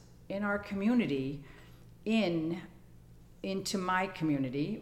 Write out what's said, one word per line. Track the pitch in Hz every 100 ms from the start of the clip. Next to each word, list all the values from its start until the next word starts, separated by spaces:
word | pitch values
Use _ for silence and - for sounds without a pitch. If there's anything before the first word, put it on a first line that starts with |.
| - - -
in | 196
our | 208 202
community | - 196 208 247 160 135 135 147 - - - - - - 208
in, | 226 180 165 160 180 - - - - - - - -
into | 190 190 190 196
my | 185 185 196
community, | 196 156 139 131 139 170 214